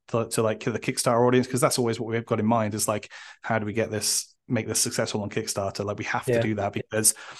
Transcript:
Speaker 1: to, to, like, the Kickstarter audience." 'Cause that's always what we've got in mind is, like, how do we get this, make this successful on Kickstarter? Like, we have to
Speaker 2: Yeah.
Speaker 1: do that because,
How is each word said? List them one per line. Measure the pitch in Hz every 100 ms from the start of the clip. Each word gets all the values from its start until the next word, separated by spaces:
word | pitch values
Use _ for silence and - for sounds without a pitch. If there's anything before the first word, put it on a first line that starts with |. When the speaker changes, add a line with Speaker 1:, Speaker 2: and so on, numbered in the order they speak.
| -
Speaker 1:
to, | 117 117
to, | -
like, | 110 107 -
the | 107
Kickstarter | - 127 - 117 123
audience." | 127 123
'Cause | 123
that's | 143 -
always | 120 113
what | 110
we've | 113 117
got | 113
in | 107
mind | 117 107 104
is, | 107
like, | 107 - - - -
how | - 113
do | 104
we |
get | 104 107
this, | 104 - - - _ -
make | 120 107
this | 104
successful | - - 113 110
on | 101
Kickstarter? | - 107 - 98 - 101
Like, | 104
we | 107
have | 120 -
to |
Speaker 2:
Yeah. | 117
Speaker 1:
do | 113 104
that | 101
because, | - - 107 110 - -